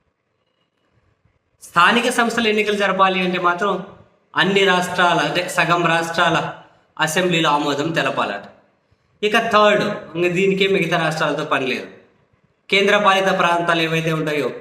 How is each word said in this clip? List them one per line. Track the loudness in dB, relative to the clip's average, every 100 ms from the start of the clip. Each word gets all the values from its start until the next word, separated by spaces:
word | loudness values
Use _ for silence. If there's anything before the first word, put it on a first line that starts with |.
| _ _ _ _ _ _ _ _ _ _ _ _ _ _ _ _
స్థానిక | -4 2 4 4 0
సంస్థల | 0 -2 0 0
ఎన్నికలు | 0 0 0
జరపాలి | 0 2 2 2
అంటే | -2 0
మాత్రం | -2 0 -2 -4 -8 -20 -20 _ _ 2
అన్ని | 2 4
రాష్ట్రాల, | 4 2 0 0 2 2
అంటే | 0 -2 -4
సగం | -2 0 2 2
రాష్ట్రాల | 0 -2 0 0 0 -4 -12 -20 _ _ -6
అసెంబ్లీలో | -2 0 0 0 0
ఆమోదం | 0 -2 -2 -2
తెలపాలట. | -2 -2 -2 -4 -6 -12 -20 _ _ _ _ _ -6
ఇక | -2 0
థర్డ్, | 2 2 4 2 -2 -6 -10 -4
ఇంక | -2
దీనికే | 0 0 0 0
మిగతా | 0 0 -2
రాష్ట్రాలతో | -2 -2 -4 -4 -2
పని | -2 -2
లేదు. | -6 -8 -18 _ _ _ _ _ _ -2
కేంద్రపాలిత | 0 2 4 4 2 0 0
ప్రాంతాలు | 0 0 0 0
ఏవైతే | 0 -2 -2
ఉంటాయో, | -2 -2 -2 -4 -8